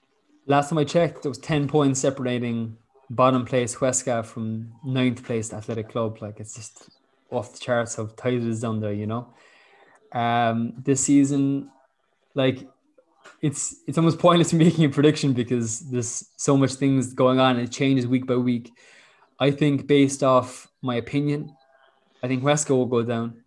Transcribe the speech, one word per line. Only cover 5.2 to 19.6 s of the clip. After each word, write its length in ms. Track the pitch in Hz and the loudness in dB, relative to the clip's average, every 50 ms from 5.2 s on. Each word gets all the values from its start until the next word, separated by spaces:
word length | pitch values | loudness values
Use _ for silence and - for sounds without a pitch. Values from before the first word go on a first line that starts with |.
| - | -6
place 260 | - 120 113 104 - | -6 -4 -4 -4 -6
Athletic 380 | 90 107 - - 117 113 107 - | -10 -10 -8 -8 -8 -8 -8 -6
Club. 300 | - 123 113 107 110 - | -4 -4 -4 -4 -6 -8
Like, 200 | 110 104 107 - | -12 -14 -14 -14
it's 160 | 107 - - | -16 -16 -16
just 340 | 110 107 - - - - - _ _ _ _ _ _ _ _ | -18 -18 -20 -20 -20 -20 -20 _ _ _ _ _ _ _ _
off 220 | 127 120 110 - - | -8 -8 -8 -8 -12
the 40 | - | -12
charts 380 | - - 123 117 117 113 - | -4 -2 -2 -2 -2 -2 -6
how 100 | 117 110 110 - | -8 -8 -10 -10
tight 180 | - - 127 127 | -6 -4 -2 -2
it 120 | 123 117 | -2 -2
is 140 | 117 117 110 | -4 -4 -4
down 200 | 120 117 110 107 | -4 -4 -4 -4
there, 120 | 107 104 | -4 -4
you 140 | 104 104 107 | -4 -4 -4
know? 220 | 107 113 120 120 - _ _ _ _ _ _ _ _ _ _ _ _ _ _ _ _ | -4 -6 -6 -8 -12 _ _ _ _ _ _ _ _ _ _ _ _ _ _ _ _
Um, 600 | - 120 117 117 117 120 120 113 113 117 117 117 - | -4 -2 0 2 2 2 2 2 2 0 -2 -4 -6
this 280 | 135 127 139 139 135 - | -4 -2 0 0 2 2
season, 680 | - 143 143 139 135 143 139 139 139 139 139 139 - _ _ _ _ _ _ _ _ _ _ _ _ - | 4 6 6 6 4 2 0 0 0 -2 -2 -6 -10 _ _ _ _ _ _ _ _ _ _ _ _ -2
like, 340 | 139 131 131 131 - - - _ _ _ _ _ _ _ _ _ _ - - - _ | 0 0 0 0 -2 -8 -18 _ _ _ _ _ _ _ _ _ _ -20 -20 -8 _
it's, 360 | - 147 131 - - - - - _ | -4 -4 -2 -4 -8 -10 -10 -12 _
it's 120 | - 139 160 | -4 0 2
almost 200 | 165 165 160 - | 2 2 2 4
pointless 340 | - 175 170 175 160 - | 4 6 6 6 4 4
<laughs> 0 | |
making 320 | 170 165 160 180 - 156 160 | 4 4 6 6 6 4 2
a 40 | 139 | 2
prediction 440 | 139 143 143 151 147 - - 143 | 4 4 4 4 4 4 0 0
because 480 | 127 120 117 110 127 120 113 113 110 - 170 139 | 0 0 -2 -2 -2 -2 -2 -4 -6 -10 -8 -6
there's 400 | 123 123 113 110 - - - _ _ | -6 -4 -4 -6 -8 -12 -14 _ _
so 200 | - - 147 139 | -4 0 2 4
much 180 | 139 135 131 - | 4 2 2 0
things 400 | - 143 139 135 131 120 - - | 0 0 0 2 0 0 -2 0
going 260 | - 131 127 127 131 | 2 2 4 4 4
on 160 | 131 131 127 | 4 2 2
and 100 | 120 120 | 0 -4
it 60 | 113 | -6
changes 340 | - - 139 135 135 131 120 | -4 -2 0 2 2 0 2
week 200 | 117 131 123 127 | 0 0 -2 0
by 100 | 131 123 | 0 -2
week. 340 | 123 123 127 120 113 117 - _ _ _ - - - _ _ _ _ _ _ _ - | 0 0 0 -2 -2 -6 -10 _ _ _ -20 -20 -20 _ _ _ _ _ _ _ 0
I 100 | 127 143 | 0 0
think 360 | 143 - | 2 2